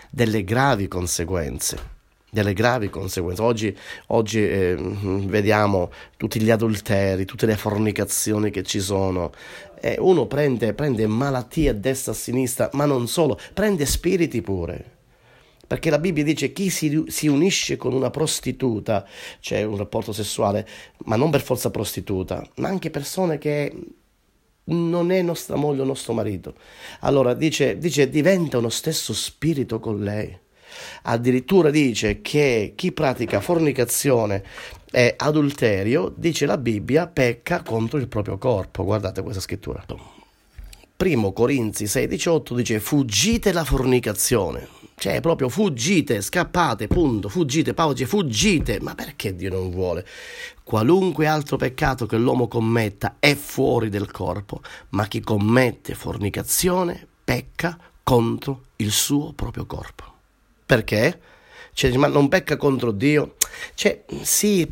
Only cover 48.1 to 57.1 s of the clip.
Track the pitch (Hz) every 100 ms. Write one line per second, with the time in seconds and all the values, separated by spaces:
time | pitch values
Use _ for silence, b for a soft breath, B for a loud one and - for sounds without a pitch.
48.1 | 208 156 107 202 160 - 101 - - -
49.1 | - 107 90 95 92 92 90 92 85 -
50.1 | B B B B B - 110 117 185 190
51.1 | 151 151 156 139 139 135 127 151 127 107
52.1 | 113 123 127 117 120 113 117 107 - -
53.1 | - 147 143 - - 131 123 110 101 98
54.1 | - 92 95 101 - B B B 98 104
55.1 | 117 107 107 104 123 123 98 - 95 -
56.1 | - 101 95 95 - 185 180 175 185 -